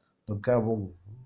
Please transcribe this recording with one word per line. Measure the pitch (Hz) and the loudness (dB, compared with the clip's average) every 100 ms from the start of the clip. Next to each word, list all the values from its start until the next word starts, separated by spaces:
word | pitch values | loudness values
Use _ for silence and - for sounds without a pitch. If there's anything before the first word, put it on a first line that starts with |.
| _ _ - | _ _ -8
Donc, | 104 113 | -2 2
hein, | 123 | 4
bon, | 113 110 92 87 - 110 | 4 0 -4 -10 -20 -20